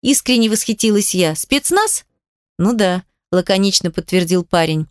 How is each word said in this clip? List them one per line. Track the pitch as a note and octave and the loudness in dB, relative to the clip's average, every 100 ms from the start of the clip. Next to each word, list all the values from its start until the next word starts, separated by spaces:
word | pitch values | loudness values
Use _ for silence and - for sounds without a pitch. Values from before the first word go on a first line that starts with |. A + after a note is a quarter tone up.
искренне | B3 C#4 - A#3+ A3+ | 0 0 2 2 2
восхитилась | G#3+ - A3 A3 G#3 G3 | 0 -2 -2 2 2 0
я. | F#3 E3 D#3 | 0 0 -2
«Спецназ?» | - C#4 - F4+ G#4+ - _ _ _ _ _ - | -2 -2 0 0 0 -4 _ _ _ _ _ -2
«Ну | F#3 | -2
да», | A#3 F#3+ F3+ - _ _ | 2 0 0 -6 _ _
лаконично | F3+ F3+ F#3+ G3 F#3+ F3 | -2 0 0 2 0 -4
подтвердил | F3 - F#3 E3+ F3+ | -6 -2 -2 2 -2
парень. | E3+ F3+ E3 D#3 D3+ | 0 0 0 -2 -6